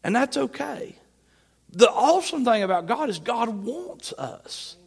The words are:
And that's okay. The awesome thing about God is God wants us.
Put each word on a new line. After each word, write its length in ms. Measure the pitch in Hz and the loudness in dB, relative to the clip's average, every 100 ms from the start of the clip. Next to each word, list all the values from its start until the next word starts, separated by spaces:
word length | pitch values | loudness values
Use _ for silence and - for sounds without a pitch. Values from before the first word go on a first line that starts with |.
And 100 | - | -2
that's 220 | 226 269 - | 0 0 0
okay. 600 | 269 - 269 - - - _ _ _ _ _ _ _ | -2 -4 -8 -8 -12 -16 _ _ _ _ _ _ _
The 180 | 175 226 | 6 6
awesome 540 | - 269 359 - 320 | 8 4 4 2 0
thing 200 | 247 220 | 2 2
about 220 | 190 180 170 | 2 0 0
God 240 | 240 294 | -2 -2
is 100 | 170 | -4
God 280 | 175 240 233 | -4 -2 -2
wants 640 | 208 208 302 370 - - | -2 -6 -8 -10 -14 -14
us. 640 | - 135 - - - - - | -10 -10 -10 -14 -14 -14 -18